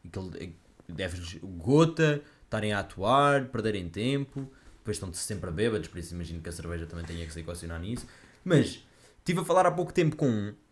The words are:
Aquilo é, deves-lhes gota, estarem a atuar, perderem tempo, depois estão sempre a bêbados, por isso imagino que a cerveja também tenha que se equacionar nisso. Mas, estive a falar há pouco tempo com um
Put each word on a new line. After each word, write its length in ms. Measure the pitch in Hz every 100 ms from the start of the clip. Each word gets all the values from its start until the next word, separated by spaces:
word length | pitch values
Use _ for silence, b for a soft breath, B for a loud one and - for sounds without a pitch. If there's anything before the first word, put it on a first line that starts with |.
Aquilo 280 | 85 98 92 -
é, 80 | 87 - _ - -
deves-lhes 500 | 85 92 90 87 95
gota, 800 | 98 87 85 147 165 165 156 147 B B
estarem 280 | - 110 107
a 80 | 101
atuar, 640 | 92 - 101 135 143 139 123
perderem 400 | 113 107 101 87
tempo, 640 | 95 120 139 139 139 131 b b b
depois 180 | - 104
estão 160 | 95
sempre 380 | 78 - 104 92
a 20 |
bêbados, 340 | 80 113 107 78
por 100 | 92
isso 160 | 85
imagino 260 | 87 85 85
que 80 | 82
a 40 |
cerveja 340 | 85 85 85 82
também 180 | 85
tenha 200 | 85 85 80
que 60 |
se 80 | 82
equacionar 380 | 82 87 82 82
nisso. 280 | 90 123 - B B B
Mas, 400 | 180 156 110 - _ b b b
estive 220 | - 175
a 40 |
falar 220 | 180 180 180
há 40 |
pouco 220 | 165 165
tempo 240 | - 160 -
com 100 | 143
um 260 | 107 104 104 _